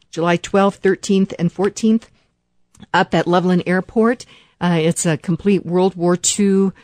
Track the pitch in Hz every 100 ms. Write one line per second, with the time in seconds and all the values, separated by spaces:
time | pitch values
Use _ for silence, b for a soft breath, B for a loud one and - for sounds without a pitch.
0 | b - 170 175 - 202 196 - 196 190
1 | - 196 196 - 170 - 196 - 220 226
2 | - _ _ _ _ _ _ _ - 175
3 | 185 170 160 175 180 180 - 185 - 226
4 | 220 254 - b b b 175 170 160 -
5 | 175 151 - 165 202 190 160 175 190 185
6 | 175 175 - - 202 190 196 b